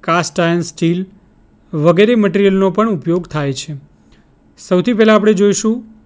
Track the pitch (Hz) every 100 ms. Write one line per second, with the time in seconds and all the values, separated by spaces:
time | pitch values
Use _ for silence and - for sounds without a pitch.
0 | - 170 165 - 170 170 165 - 165 180
1 | 190 - _ _ _ _ _ 156 156 170
2 | 214 240 202 202 202 190 190 185 226 185
3 | 165 175 175 151 143 131 - 143 - _
4 | _ _ _ _ _ _ - 180 180 214
5 | 220 214 208 214 202 196 220 240 - -